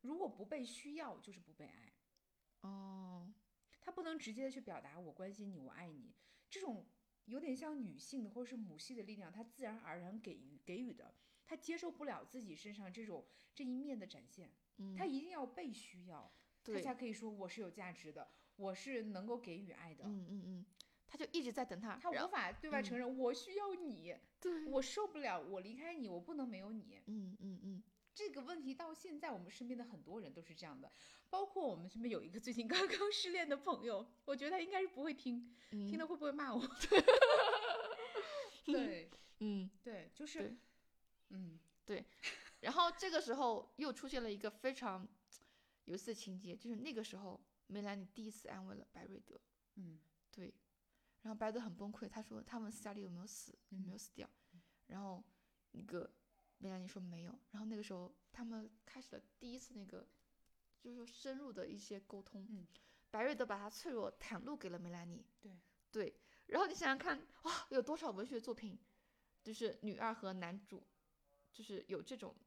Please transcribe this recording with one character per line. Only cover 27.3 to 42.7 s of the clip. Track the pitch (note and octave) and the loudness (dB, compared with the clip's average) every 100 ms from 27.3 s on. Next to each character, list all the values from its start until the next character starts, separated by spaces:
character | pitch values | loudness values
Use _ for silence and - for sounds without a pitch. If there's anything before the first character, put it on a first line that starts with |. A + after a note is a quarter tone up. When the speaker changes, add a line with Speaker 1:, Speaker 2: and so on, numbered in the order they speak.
| F#3+ | -6
Speaker 2:
嗯， | G3 F#3 | -6 -6
嗯。 | G3 F#3+ - _ - | -6 -8 -10 _ -20
Speaker 1:
这 | - G#4 | -6 -4
个 | C4+ | -4
问 | C4 F4 | -4 -4
题 | C4 | -2
到 | C4+ E4 | -4 -6
现 | D#4+ F#4+ D4 | -6 -8 -4
在 | D#4+ | -2
我 | G#3 | -4
们 | F3 | -6
身 | - A#3+ | -8 -4
边 | B3 | -4
的 | |
很 | A#3 F3+ | -4 -8
多 | C#3+ G#3 | -8 -6
人 | F3 | -6
都 | C#3 | -10
是 | E3 | -12
这 | D#3 | -10
样 | E3 C3 | -10 -10
的， | C3+ - - - - | -12 -16 -20 -20 -2
包 | F#4 | 0
括 | G4+ G4 D4 | 2 2 2
我 | |
们 | E3+ F3+ | 2 -4
身 | A3 | -2
边 | A#3+ | 0
有 | F#3+ | 0
一 | B2 | -2
个 | G3 | -6
最 | A#3 | -2
近 | A#3 A3+ | 0 6
刚 | F4+ F#4+ | 6 6
刚 | F#4 G4+ | 6 4
失 | G#4 F#4 | 4 2
恋 | F4 E4 | 2 4
的 | C#4 | 4
朋 | F4+ B3 | 4 2
友， | A3+ G3+ A#3 - | 2 0 -2 -10
我 | - C#4 | -2 0
觉 | |
得 | C#4+ | 4
他 | F#4 | 2
应 | E4+ | 4
该 | G4 | 2
是 | F#4+ | 2
不 | C4 | 0
会 | D4+ | -2
听， | C#4+ B3+ A#3+ A#3+ - - | 0 0 0 -2 -14 -6
Speaker 2:
嗯。 | G#3 G3+ | -2 0
Speaker 1:
听 | G#3+ | 0
了 | D#4+ | 0
会 | D#4+ | 2
不 | |
会 | D4 | 2
骂 | C#4+ C#4 | 2 2
我？ | A#3+ | 2
Speaker 2:
<laughs> | C4 - - G4 - G#4+ C5 D4+ - G#4 A4 A4+ G#4+ A#4+ A#4 A4 B4 D5 A#4 - | 0 0 10 12 12 12 12 12 10 8 4 2 0 -2 0 0 0 -2 -4 -4
Speaker 1:
对。 | - D4+ A#3 F3+ E3 - - - | 4 6 6 0 -6 -14 -18 -2
Speaker 2:
嗯。 | G#3+ G3+ F#3+ - | 0 2 0 -6
Speaker 1:
对， | - G#3 D#3+ | -8 -8 -10
就 | - | -8
是， | D4+ A3 | -6 -4
Speaker 2:
对。 | G3+ A#3+ - - _ _ _ _ _ | -4 -6 -14 -20 _ _ _ _ _
Speaker 1:
嗯。 | F#3+ F3 D#3+ - _ | -8 -6 -10 -18 _
Speaker 2:
对， | - G3+ - - - - - - | -4 -4 -4 -6 -4 -4 -12 -4
然 | - | 2